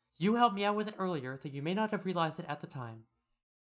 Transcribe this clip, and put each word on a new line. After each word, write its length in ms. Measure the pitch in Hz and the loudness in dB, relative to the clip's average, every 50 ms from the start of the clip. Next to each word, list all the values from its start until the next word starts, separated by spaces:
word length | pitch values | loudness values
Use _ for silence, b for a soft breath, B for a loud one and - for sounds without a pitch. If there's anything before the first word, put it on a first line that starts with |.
| _ _ _ - | _ _ _ 0
You 140 | 165 208 226 | 2 4 6
helped 200 | 240 240 226 190 | 6 6 4 4
me 80 | 202 202 | 4 2
out 100 | 202 208 | 2 2
with 120 | 214 214 | 2 -2
it 60 | 208 208 - | -4 -4 -2
earlier, 400 | 190 185 175 143 127 127 131 131 | -2 0 0 -2 -2 -4 -6 -6
though 80 | - 151 | -8 -8
you 140 | 139 139 143 | -6 -4 -2
may 100 | 165 185 | 0 0
not 160 | 214 220 214 | 0 0 0
have 160 | 214 185 - | 0 -2 -2
realized 320 | 190 175 175 165 156 151 | 0 0 2 2 0 0
it 80 | - 165 | -4 -6
at 140 | 143 147 - | -8 -8 -8
the 60 | - | -8
time. 380 | - - 135 120 113 113 113 113 _ _ _ _ _ _ _ _ _ _ _ _ _ _ | -10 -10 -8 -8 -10 -10 -14 -18 _ _ _ _ _ _ _ _ _ _ _ _ _ _